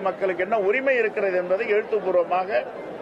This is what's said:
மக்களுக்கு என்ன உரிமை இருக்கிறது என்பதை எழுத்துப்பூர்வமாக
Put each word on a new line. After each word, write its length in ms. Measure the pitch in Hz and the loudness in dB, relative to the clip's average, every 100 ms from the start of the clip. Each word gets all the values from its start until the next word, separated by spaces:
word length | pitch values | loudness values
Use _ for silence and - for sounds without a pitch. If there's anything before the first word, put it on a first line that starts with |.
| 190 | 0
மக்களுக்கு 360 | 185 190 170 190 | 0 -2 -2 0
என்ன 100 | 226 190 | 2 2
உரிமை 260 | 254 269 247 | 2 2 2
இருக்கிறது 340 | 214 - 196 180 | 0 0 0 0
என்பதை 240 | 180 190 226 208 | 0 0 2 0
எழுத்துப்பூர்வமாக 720 | 220 214 185 180 170 185 185 226 - - - - | 2 -2 2 2 2 0 0 -2 -4 -10 -12 -12